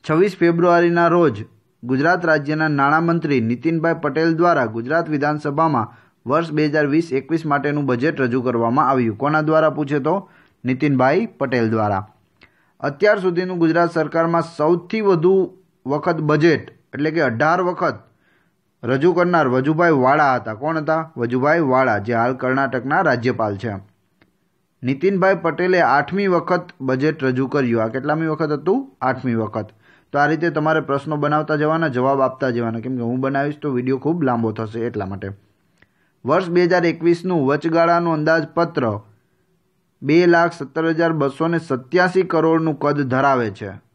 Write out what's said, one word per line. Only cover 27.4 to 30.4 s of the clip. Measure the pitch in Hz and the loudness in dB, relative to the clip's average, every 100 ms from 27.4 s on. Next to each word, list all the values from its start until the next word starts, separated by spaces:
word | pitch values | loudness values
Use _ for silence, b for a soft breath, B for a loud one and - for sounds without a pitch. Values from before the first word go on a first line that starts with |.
| 135 | -2
કર્યું. | 143 127 117 | 0 0 0
આ | 110 | 0
કેટલામી | 131 147 156 160 | -2 -4 -2 -2
વખત | 156 156 | -2 -2
હતું? | 147 151 240 269 _ | -2 0 -2 -2 _
આઠમી | 127 120 131 113 | -4 -2 -2 -2
વખત. | 107 110 104 _ b b b | -2 -6 -10 _ b b b
તો | 143 | 0
આ | 147 | 2
રીતે | 160 | 2